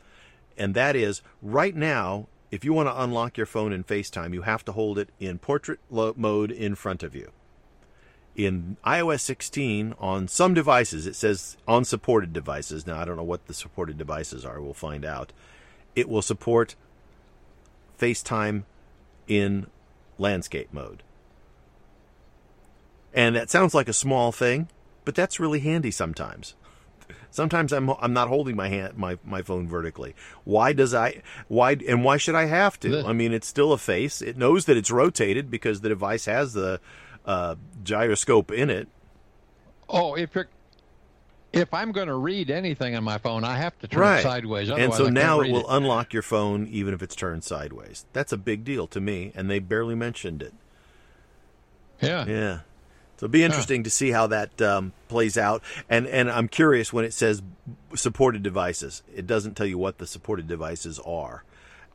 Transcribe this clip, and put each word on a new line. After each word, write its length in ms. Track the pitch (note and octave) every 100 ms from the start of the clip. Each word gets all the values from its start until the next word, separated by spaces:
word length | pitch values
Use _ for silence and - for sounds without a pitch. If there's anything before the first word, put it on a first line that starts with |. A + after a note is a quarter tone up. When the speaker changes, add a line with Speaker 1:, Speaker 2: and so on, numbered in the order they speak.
| _ - - _ _ -
Speaker 1:
And 160 | G3
that 220 | D3+ C#3 C3+
is, 260 | G#2 G2+ - _
right 340 | G#2 B2+ G3 D#3+
now, 520 | D#3 C3 F#2 G2+ G#2+ _ -
if 140 | G2+ C#3
you 60 |
wanna 200 | D#3+ C#3+ B2+
unlock 400 | B2 A#2 A#2 -
your 80 | G#2+
phone 260 | A2+ G#2+
in 100 | F#2
FaceTime, 500 | F2+ G#2 G2+ F#2 E2+
you 100 | F2+
have 200 | G#2+ A2 -
to 60 |
hold 260 | G#2 G#2+ G2+
it 120 | G2+ -
in 180 | F#2+ F2
portrait 420 | - C#3+ - - _
lo-, 220 | A#2 A2 A#2
mode 320 | G#2+ G#2 G#2+
in 260 | A2+ G#2 G2
front 280 | G2 F2+
of 100 | D#2
you. 180 | C2 - - _ - _ _ _ _ - _ _ -
In 420 | G2 F#2 E2+ -
I 160 | A#2 E3
O 80 | E3+
S 120 | C#3+
sixteen, 720 | - C3 - C#3+ C3 G#2 A2 -
on 280 | F#2+ F#2+ F#2
some 260 | - F#3 E3+
devices, 500 | D3 B2 A2+ D#2 E2+
it 100 | -
says 420 | G#2+ G2 - - -
on 160 | A#2+ B2+
supported 480 | A2 - A2 F2
devices. 540 | D#2+ C#2 C#2+ - D#2 E2
Now, 120 | D#2+
I 60 | E2+
don't 120 | E2+
know 60 |
what 220 | E2+ F2 -
the 60 |
supported 440 | - - - E2 D2+
devices 460 | D2+ D2+ D#2+ B1+ B1+
are. 140 | C#2
We'll 120 | C#2+
find 300 | - D#2 D2 D2+
out. 280 | C2+ - - - - - - - A#2+
It 140 | A#2+
will 120 | A2
support 540 | - G#2+ - A#2 A#2 - _ _ - - _ _ - - _ _ _ -
FaceTime 640 | A#2+ A#2 - A2+ G#2+ G#2 G2 - - - - _ -
in 400 | G#2 G2+ G2 G2 - _ _ _ -
landscape 500 | G2 F#2 - C#2+ -
mode. 300 | D2 A#1 - - - _ _ - _ _ _ - _ _ _ - _ _ _ - - _ _ _
And 220 | B2 A#2 A#2
that 140 | A#2
sounds 240 | F3 F#3
like 140 | D3+ A#2
a 60 |
small 380 | G#2+ C3+ C3 A#2
thing, 360 | - B2 C3+ E3 _ _ - -
but 100 | E3+
that's 240 | F#3+ -
really 200 | D#3+ D3+
handy 280 | D3 E3 B2+
sometimes. 640 | - E2 D#2+ A#1 G1+ - - - - - _ - - -
Sometimes 420 | - D#3 E3+ C#3+
I'm, 160 | C#3+ C3
I'm 240 | C#3 A#2+
not 140 | B2 A#2+
holding 280 | C#3 C3+ G#2
my 120 | G2
hand, 280 | G2 F#2+ -
my, 200 | F#2 F2+
my 180 | - F#2+
phone 260 | F#2 F2+ E2+
vertically. 460 | E2+ E2 - B1 - - -
Why 280 | - G#2+ C3
does 220 | C#3 C3
I, 300 | A#2+ A#2+ - - - -
why, 300 | A2+ B2+ C#3 C3+
and 160 | A#2+
why 140 | B2+ C#3+
should 180 | - D#3+
I 100 | D#3
have 340 | E3+ G3+ -
to? 80 | -
Speaker 2:
The 160 | D3 A2+
Speaker 1:
I 60 |
mean, 200 | A#2 A#2
it's 140 | A2+ -
still 260 | C#3 D3
a 40 | C3+
face. 440 | - F#2+ C#3 -
It 160 | - B2+
knows 280 | B2 F3+ D#3+
that 120 | A#2+
it's 140 | G2
rotated 580 | A#2+ E3+ - G2+ A#2 C#3
because 320 | A#2 A#2 G2+
the 80 | G#2+
device 360 | G2 G2+ A2+ -
has 280 | A#2 C#3
the, 260 | G#2+ F#2+ F#2 - - - - -
uh, 300 | F#2 F2 E2 - A#2
gyroscope 680 | F#2 G#2+ A#2 G#2 - A2+ -
in 180 | A2+ C#3+
it. 180 | F#2+ - _ - - _ _ _ _ - _ -
Speaker 2:
Oh, 240 | F3+ E3 D#3
if 200 | E3 F#3
you're, 120 | - _ _ _ _ _ _ _ _ _ -
if 200 | E3+ F3
I'm 180 | E3+ A3+
gonna 240 | G3 E3+ C3
read 360 | D3+ G3 D#3
anything 440 | D#3 F#3 C#3+ B2 A#2
on 80 |
my 140 | A2 G#2
phone, 260 | A#2+ A2+
I 140 | A#2 B2+
have 200 | E3+ -
to 80 | G#2
turn 140 | -
Speaker 1:
Right. 180 | G3+ E3+
Speaker 2:
it 40 |
sideways. 460 | B2+ B2 A2 G#2 G#2
Speaker 1:
And 100 | B2+
Speaker 2:
Otherwise, 180 | B2 A2+
Speaker 1:
so 60 |
Speaker 2:
I 40 | C3+
can't 80 | B2+
Speaker 1:
now 240 | D#3+ D3+
it 40 |
Speaker 2:
read 100 | C3
Speaker 1:
will 60 | A#2+
Speaker 2:
it. 40 | A#2+
Speaker 1:
unlock 440 | C#3 C3+ A#2 A#2
your 80 | A2+
phone 460 | - G#2+ G#2 G#2 G#2+
even 260 | A2 G2
if 80 | F2+
it's 140 | F#2 -
turned 280 | F#2 E2
sideways. 600 | - D#2 D2 A#1+ G1+ - -
That's 180 | C3 C#3+
a 60 | A2+
big 260 | G#2 G#2+
deal 220 | A#2+ C3 E2
to 120 | G2
me, 300 | G2 F#2+ G2
and 160 | F#2+ F#2+
they 100 | G2+
barely 360 | F#2 A2 A#2 A#2
mentioned 460 | A#2+ A#2 F#2 D2+
it. 100 | B1+ - _ _ _ - - _ _ _ _ _ _ _ - -
Speaker 2:
Yeah. 240 | C3+ F3 G#2+
Speaker 1:
Yeah. 320 | A2 G#2 E2+ - - - - _ -
So 80 | A2
it'll 60 |
be 80 | D3+
Speaker 2:
Huh. 40 | E3
Speaker 1:
interesting 340 | D3+ A2 B2+
to 60 | A2
see 220 | - C3+
how 160 | A#2 A2
that, 340 | G#2+ G#2 -
um, 320 | G#2+ G2 F#2 - -
plays 300 | A#2 A2 A2
out. 240 | G#2 A2+ - - -
And, 160 | A#2 C3
and 240 | C3+ B2
I'm 180 | A#2+ A2+
curious 460 | - D#3 B2 A2
when 100 | A#2
it 100 | A2+
says 280 | - A2+ G#2 F#2+ - - - - -
supported 480 | A#2+ G#2+ C3 G#2+
devices. 580 | G2 F#2+ F2+ E2+ C#2 - - G2
It 100 | F2+
doesn't 300 | A2 G#2 F#2+
tell 100 | G2+
you 120 | F2+
what 180 | F#2+ -
the 80 | F2
supported 420 | E2+ - F#2+ D#2+
devices 520 | E2+ D#2+ E2+ E2+ C#2+
are. 440 | - E2 C2 B1 - - - - -